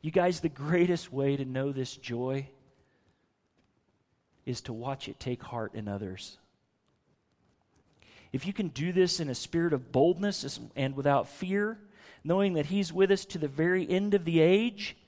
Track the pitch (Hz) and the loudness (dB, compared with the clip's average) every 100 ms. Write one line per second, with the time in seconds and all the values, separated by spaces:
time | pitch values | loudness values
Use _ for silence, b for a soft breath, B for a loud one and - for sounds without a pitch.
0 | 156 185 180 175 160 135 147 175 175 170 | 0 2 2 0 -4 -4 0 4 4 2
1 | - 131 139 139 131 131 139 135 127 - | -2 -2 0 0 -2 -2 -2 -4 -6 -8
2 | - 117 127 135 139 - _ _ _ _ | -8 -4 -2 -4 -6 -18 _ _ _ _
3 | _ _ _ _ _ _ _ _ _ _ | _ _ _ _ _ _ _ _ _ _
4 | _ _ _ _ - 123 - 117 123 135 | _ _ _ _ -10 -10 -8 -8 -8 -8
5 | - - - 123 - 120 110 107 104 101 | -10 -10 -8 -8 -8 -8 -6 -8 -8 -8
6 | 101 95 - - _ _ _ _ _ _ | -8 -10 -16 -20 _ _ _ _ _ _
7 | _ _ _ _ _ _ _ _ _ _ | _ _ _ _ _ _ _ _ _ _
8 | b b b 139 180 202 185 131 165 180 | b b b -6 -6 -4 -4 -2 0 4
9 | 180 - 151 123 - 170 170 147 127 127 | 4 2 -4 -6 -4 0 2 0 2 4
10 | 165 180 202 - 143 - 113 - 135 139 | 4 4 -2 -4 -8 -10 -12 -4 -4 0
11 | 139 139 - - 180 196 208 226 - B | 2 2 0 -8 -2 0 -2 -4 -16 B
12 | B B 147 185 202 165 147 196 175 170 | B B -2 2 2 0 0 0 0 2
13 | 190 190 - 170 151 135 170 185 175 180 | 4 4 0 -6 -4 0 2 2 2 0
14 | 202 202 170 165 160 196 240 - - - | 2 0 4 6 6 6 2 -4 -12 -12